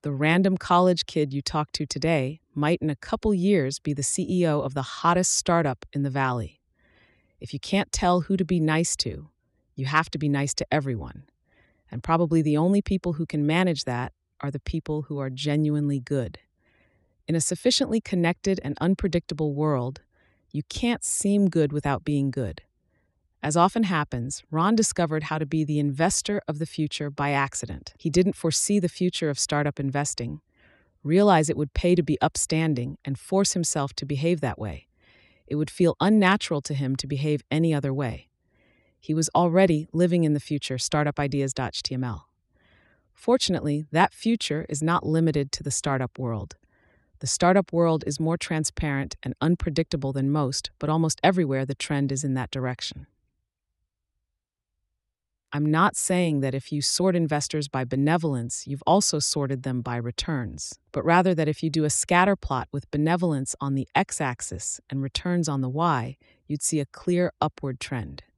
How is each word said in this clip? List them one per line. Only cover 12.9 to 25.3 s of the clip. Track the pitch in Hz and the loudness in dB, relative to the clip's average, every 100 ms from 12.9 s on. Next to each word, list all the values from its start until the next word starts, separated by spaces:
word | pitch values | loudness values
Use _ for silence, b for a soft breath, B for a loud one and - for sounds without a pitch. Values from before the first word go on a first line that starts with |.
| 190 180 | -2 -2
who | 151 160 | -4 -4
can | 151 147 | 0 2
manage | 165 185 147 | 2 2 0
that | - 120 131 _ _ _ | -4 -4 -6 _ _ _
are | 143 | -8
the | 135 | -6
people | - 160 - 151 | -6 -6 -4 -6
who | 143 147 | -4 -6
are | 135 | -6
genuinely | 127 147 147 151 147 147 139 | -4 -2 2 2 2 0 -2
good. | 123 143 117 - _ _ _ _ _ _ _ _ - | -2 -4 -4 -10 _ _ _ _ _ _ _ _ -2
In | 165 | 0
a | |
sufficiently | - 175 254 - 277 226 | 0 0 2 2 0 0
connected | - 180 170 175 202 190 | 0 0 2 0 -2 -2
and | - - | -4 -2
unpredictable | 170 190 196 170 - 147 156 | 0 0 0 -2 -4 -4 -2
world, | 143 156 139 123 139 _ _ _ _ _ | 0 0 0 -2 -8 _ _ _ _ _
you | 151 - | -8 -8
can't | - 240 233 | -4 -2 -2
seem | - - 202 202 196 | -4 -2 2 4 4
good | 165 147 | 4 2
without | 147 143 139 | 0 -2 -2
being | - 147 139 | 0 0 0
good. | 131 107 78 _ _ _ _ _ _ _ _ | -2 -6 -8 _ _ _ _ _ _ _ _
As | 147 151 | 0 4
often | 180 233 | 4 4
happens, | 208 170 147 123 123 - _ | 2 0 -2 -4 -6 -10 _
Ron | 156 185 226 | 0 2 4
discovered | 220 - 165 156 | 2 0 0 0
how | 151 | -2